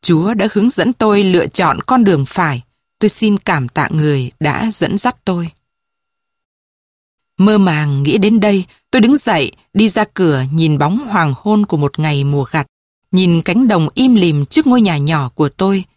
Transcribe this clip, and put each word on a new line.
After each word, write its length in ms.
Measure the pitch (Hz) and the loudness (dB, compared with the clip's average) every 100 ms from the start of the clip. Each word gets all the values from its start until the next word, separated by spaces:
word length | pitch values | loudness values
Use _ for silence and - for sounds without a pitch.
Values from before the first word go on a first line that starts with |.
Chúa 320 | - 160 180 | 0 0 0
đã 140 | 226 202 | -2 -2
hướng 180 | 208 226 | 0 0
dẫn 220 | - 196 | 0 -2
tôi 320 | 254 214 202 | 0 0 2
lựa 220 | 196 180 - | 2 0 0
chọn 340 | - 175 - - | -2 -2 -2 -2
con 180 | 254 | 2
đường 220 | 208 160 135 | 2 2 -2
phải. 360 | - 165 123 - _ _ _ | -4 -4 -4 -10 _ _ _
Tôi 100 | 214 | 0
xin 300 | - 220 202 | 2 0 0
cảm 300 | - 165 123 | -2 -4 -2
tạ 200 | - 143 | -4 -2
người 400 | 160 151 139 123 _ | -2 0 -2 -4 _
đã 300 | 147 - 226 | -2 0 0
dẫn 260 | - - 202 | -2 -2 -2
dắt 180 | 247 - | -2 -4
tôi. 240 | - 175 170 _ _ _ _ _ _ _ _ _ _ _ _ _ _ _ _ _ _ _ | -6 -4 -6 _ _ _ _ _ _ _ _ _ _ _ _ _ _ _ _ _ _ _
Mơ 200 | 196 214 | 2 4
màng 440 | 190 151 151 139 | 2 0 -2 -2
nghĩ 160 | 143 147 | 0 0
đến 220 | 202 226 | 2 2
đây, 240 | 208 196 180 _ _ | 2 0 -4 _ _
tôi 100 | 254 | 0
đứng 160 | 233 285 | 2 2
dậy, 360 | - 175 131 - _ | 0 -2 -2 -8 _
đi 140 | - 220 | 0 2
ra 160 | 220 208 | 2 -2
cửa 300 | - 180 139 131 | 0 0 0 -2
nhìn 260 | 156 160 147 | 0 0 0
bóng 300 | 147 208 269 | 0 -2 -4
hoàng 260 | 202 160 135 | -2 -2 -2
hôn 300 | 208 214 202 | -2 0 0
của 100 | 160 | -2
một 220 | 143 - | -4 -2
ngày 260 | 156 147 | -2 -2
mùa 200 | 139 143 135 | -2 -2 -2
gặt, 160 | 156 143 _ _ _ _ | -6 -6 _ _ _ _
nhìn 300 | 185 185 170 | 0 2 0
cánh 260 | 160 185 254 | 0 0 2
đồng 200 | 190 151 | 2 0
im 200 | - 262 | 0 2
lìm 300 | 226 175 147 | 4 2 0
trước 220 | 139 - 302 | 0 0 2
ngôi 140 | 247 | 2
nhà 160 | 208 151 | 2 0
nhỏ 320 | 143 160 127 | -2 -2 -4
của 140 | - 147 | -4 -4
tôi. 360 | - 190 196 185 | 0 -2 -2 -6